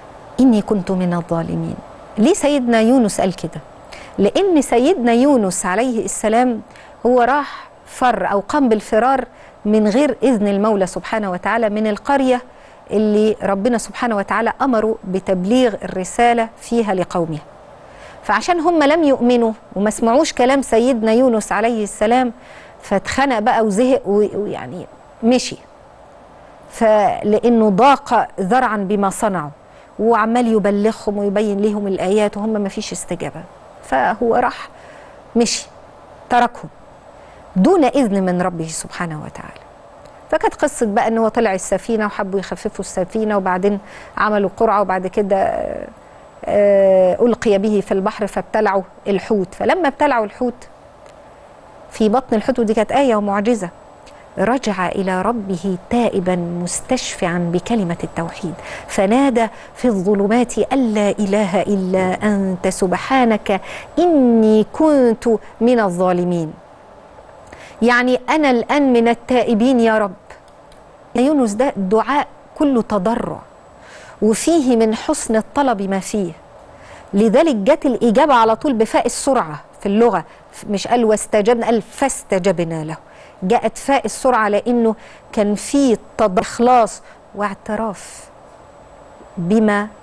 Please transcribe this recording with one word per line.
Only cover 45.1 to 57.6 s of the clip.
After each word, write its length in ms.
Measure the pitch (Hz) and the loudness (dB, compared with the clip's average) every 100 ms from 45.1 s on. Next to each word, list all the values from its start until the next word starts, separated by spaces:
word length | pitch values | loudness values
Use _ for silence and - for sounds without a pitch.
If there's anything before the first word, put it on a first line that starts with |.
| 214 196 196 - - - - - - - - - - - | -2 0 0 0 -2 -6 -8 -12 -18 -20 -20 -20 -14 -2
آه، 720 | 208 202 196 196 190 185 180 | 2 4 4 4 4 4 2
ألقي 360 | 240 214 233 196 | 2 2 2 2
به 240 | 214 202 - | 2 0 0
في 40 | |
البحر 360 | 202 196 - 202 | -2 -2 -4 -6
فابتلعوا 540 | 202 - 220 214 196 185 - 202 | -6 -4 -2 0 0 -4 -8 -4
الحوت. 480 | 190 - 214 180 - | -4 0 -2 -2 -4
فلما 320 | 208 320 294 | -2 0 0
ابتلعوا 380 | - 294 240 208 | 0 0 0 -4
الحوت 280 | - 247 240 - - - - - - - - - - - - - | -4 -6 -6 -14 -20 -20 -20 -20 -20 -20 -20 -20 -20 -20 -20 -12
في 180 | - 214 | -2 0
بطن 260 | 240 - 220 | 0 0 -2
الحوت، 240 | 233 247 | -2 -2
ودي 140 | 214 | 0
كانت 180 | 226 208 | 0 0
آية 240 | 269 269 214 | 0 2 0
ومعجزة، 540 | 202 196 208 226 175 - - - - - - - | 0 -2 0 -2 -4 -12 -20 -20 -20 -20 -14 -4
رجع 500 | 202 269 220 185 180 | -2 0 -2 -4 -4
إلى 340 | - 185 185 | -4 -4 -2
ربه 560 | 190 240 196 180 202 180 - | -2 -4 -4 -6 -4 -6 -4
تائباً 460 | 240 226 190 180 180 | -2 0 -2 -2 -2
مستشفعاً 1120 | 170 175 175 - - 254 - - 175 175 170 | -4 -6 -6 -6 -4 -4 -6 -6 -4 -2 -2
بكلمة 440 | 175 | -4